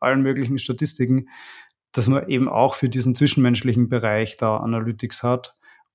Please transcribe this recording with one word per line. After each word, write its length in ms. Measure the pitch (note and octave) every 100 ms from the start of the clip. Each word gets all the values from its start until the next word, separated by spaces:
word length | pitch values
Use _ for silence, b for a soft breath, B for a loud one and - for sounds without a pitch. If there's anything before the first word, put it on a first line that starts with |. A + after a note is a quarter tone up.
allen 200 | B2 C3+
möglichen 380 | C3+ C3 B2 C3+
Statistiken, 720 | - B2+ D3+ - B2+ C3 B2+ B B B B _ _
dass 160 | - A2+
man 200 | C3+ C#3
eben 200 | B2+ C3
auch 260 | A2 C3+
für 160 | - B2+
diesen 240 | B2+ B2
zwischenmenschlichen 760 | B2 D3 - B2 A#2 B2+ B2 A#2
Bereich 480 | B2 A2 G#2+ A2 -
da 220 | A2+ G#2+
Analytics 640 | A2+ A2+ A2+ A2 A#2+ -
hat 340 | B2 B2+ - _ b b b